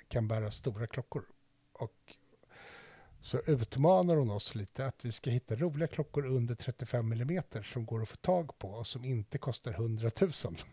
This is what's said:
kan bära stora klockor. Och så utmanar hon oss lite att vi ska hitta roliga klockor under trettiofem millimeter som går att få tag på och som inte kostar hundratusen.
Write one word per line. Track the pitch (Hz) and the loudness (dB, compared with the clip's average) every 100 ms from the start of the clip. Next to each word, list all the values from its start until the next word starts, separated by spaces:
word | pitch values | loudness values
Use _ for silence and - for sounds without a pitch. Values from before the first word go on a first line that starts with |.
| - | -2
kan | 123 110 | 0 0
bära | 110 107 | 0 -2
stora | - - 101 117 | -4 -4 -4 -6
klockor. | - - - - - _ _ _ | -6 -6 -8 -10 -18 _ _ _
Och | - 110 _ - - _ _ _ - - - - - - - | -10 -10 _ -20 -20 _ _ _ -20 -20 -20 -20 -20 -20 -18
så | - 131 | -4 -2
utmanar | - 139 110 131 151 185 180 165 | 2 2 2 4 6 6 6 6
hon | 123 | 4
oss | 101 - 113 | 2 -2 -4
lite | 98 - 135 | -6 -4 -4
att | - 120 | -4 -6
vi | |
ska | 107 - | -4 0
hitta | 120 - 113 | 0 0 0
roliga | 175 147 160 | 0 0 -2
klockor | - 147 - 135 | -2 -2 0 2
under | 131 120 120 | 2 2 -2
trettiofem | - - 120 123 113 | -4 -6 -2 0 0
millimeter | 113 127 180 - - | 0 0 -2 -2 -8
som | 104 127 110 | -6 -6 -4
går | 113 | -4
att | 110 | -4
få | - | -4
tag | - 180 156 - | 2 2 2 -8
på | 95 | -10
och | 107 117 | -8 -8
som | 127 127 | -6 -2
inte | 123 104 139 | -2 -2 -4
kostar | - 120 - | -4 -4 -4
hundratusen. | 95 117 110 113 - 190 143 - 85 - | -2 -2 0 0 4 2 2 -6 -6 -12